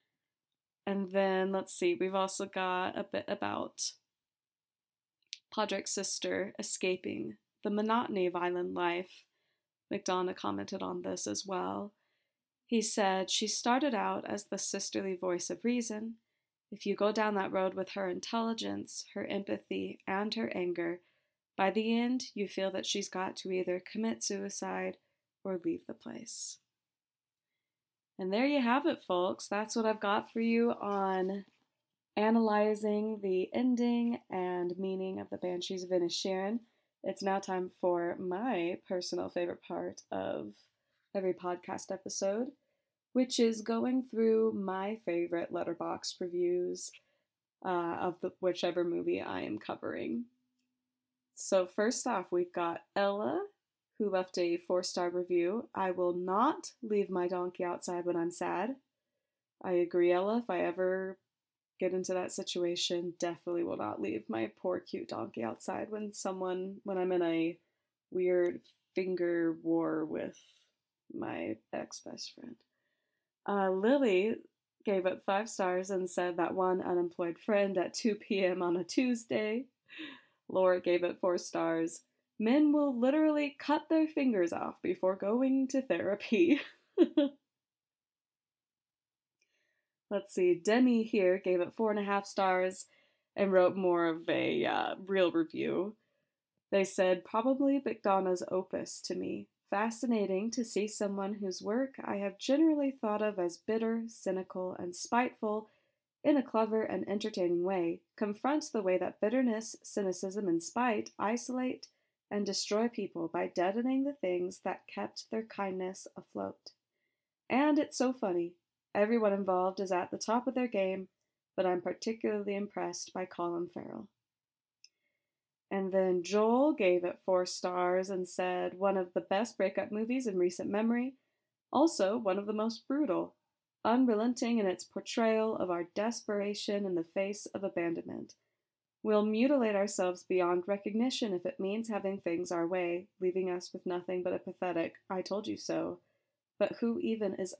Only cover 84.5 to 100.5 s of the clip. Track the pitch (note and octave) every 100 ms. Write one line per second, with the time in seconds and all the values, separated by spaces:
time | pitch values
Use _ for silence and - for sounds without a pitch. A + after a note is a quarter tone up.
84.5 | F#3+ - - - F3+ F#3 F#3+ G3 A#3+ C4
85.5 | C4+ C4 C4+ C4 C4 F#3+ G#3 - G#3 E3+
86.5 | C#4 - - _ - - - C#4+ - _
87.5 | _ _ _ _ _ _ _ _ _ _
88.5 | _ _ _ _ _ _ _ _ _ _
89.5 | _ _ _ _ _ - G3+ - - F3+
90.5 | E3 E3+ A#3 B3+ A#3 A3 G#3+ F#3 F#3+ F#3
91.5 | F3+ F3 - A3 G#3 G3+ G3+ G3 - F#3+
92.5 | F#3 F#3 F#3+ - _ _ _ _ - G3
93.5 | F#3 F3+ F#3 F3+ E3+ E3+ D#3+ E3 C3+ C3
94.5 | D3+ B2 G#2 D#2 - F#3+ F#3+ F3 E3 D#3
95.5 | B2+ C#3+ C#3+ G3 A3 _ _ _ _ _
96.5 | _ _ G3 F#3+ - F#3 F#3 - A3 B3
97.5 | C4+ C#4 C#4 B3+ G#3+ G#3 F#3+ F#3 F3+ -
98.5 | F#3 F#3+ F#3+ E3+ - - F#3 F#3 G3+ G3+
99.5 | _ - G3+ A3+ A3+ B3 A3+ G3 F#3+ A3+